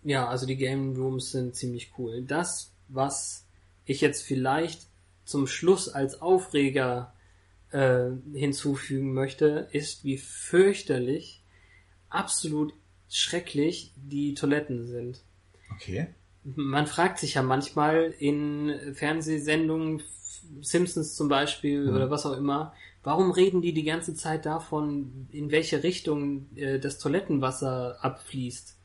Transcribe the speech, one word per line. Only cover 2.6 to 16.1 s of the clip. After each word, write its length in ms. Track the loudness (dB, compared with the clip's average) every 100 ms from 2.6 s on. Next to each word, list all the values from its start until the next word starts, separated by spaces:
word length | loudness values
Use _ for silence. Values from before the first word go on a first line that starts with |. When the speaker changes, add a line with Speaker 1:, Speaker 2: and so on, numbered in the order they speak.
| -10 _ _
Speaker 1:
was 560 | -2 -2 -2 -8 -12 -18 _ _ _ -4
ich 140 | 2
jetzt 220 | 2 2
vielleicht 640 | -4 -2 2 2 0 -6 -18 _ _ _
zum 220 | -6 -2 -2
Schluss 420 | 2 4 4 4
als 320 | -2 -4 -2
Aufreger, 920 | 2 2 4 2 4 4 2 0 -6 -16 _ _ _ _ _
äh, 380 | 2 4 4 2 -2 -8
hinzufügen 800 | -2 -2 0 -2 -2 -2 -2 0
möchte, 520 | 0 -2 4 4 4 -2
ist, 320 | -4 -6 -8
wie 120 | -6 -6
fürchterlich, 1200 | -8 -14 2 6 6 4 -2 0 0 -2 -6 -20 _ _ _ -20 _ _ _
absolut 640 | -4 -2 -2 -2 -2 -2 -4 _ _ _
schrecklich 840 | -4 -2 -2 -2 0 0 0 -10 -18
die 380 | -8 -4 -4
Toiletten 520 | 0 2 2 0 -6 -6
sind. 360 | -8 -8 -12 _ _ _ _ -18
Speaker 2:
Okay. 320 | -14 -8 -6 -6